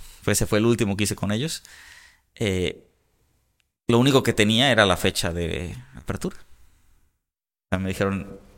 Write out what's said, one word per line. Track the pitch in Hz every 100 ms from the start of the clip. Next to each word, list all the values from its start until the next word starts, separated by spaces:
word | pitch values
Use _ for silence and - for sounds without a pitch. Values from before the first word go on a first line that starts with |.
| - -
fue, | -
ese | 104 110
fue | 107
el | 113
último | 117 107 101
que |
hice | 101 98
con | 95
ellos. | 107 156 - - - - - - _ _ -
Eh, | 110 92 87 - _ _ _ _ _ _ _ _ _ _ -
lo | 117
único | 131 131
que | 117
tenía | 110 104 113 139
era | 110 101
la | 87
fecha | 95 - 92
de | 85 82 87 85 123 -
apertura. | - - 98 185 -
O | - - - _ _ _ _ _ _ _ _ _ _
sea, | 92
me | 95
dijeron, | 92 98 98 - - -